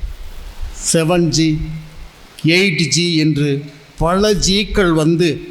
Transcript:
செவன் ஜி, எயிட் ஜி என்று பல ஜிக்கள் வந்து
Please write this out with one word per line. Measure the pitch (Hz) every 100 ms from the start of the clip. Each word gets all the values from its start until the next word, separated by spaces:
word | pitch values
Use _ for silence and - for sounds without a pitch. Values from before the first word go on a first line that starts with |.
| - - - - - - - - -
செவன் | 165 160 180 165 151
ஜி, | 160 156 156 160 - - - - - - 151 180
எயிட் | 196 151 147 160
ஜி | 175 160 156
என்று | 143 147 143 143 - - -
பல | 160 190 214 185 160
ஜிக்கள் | 202 208 214 180 156
வந்து | 156 170 175 127 -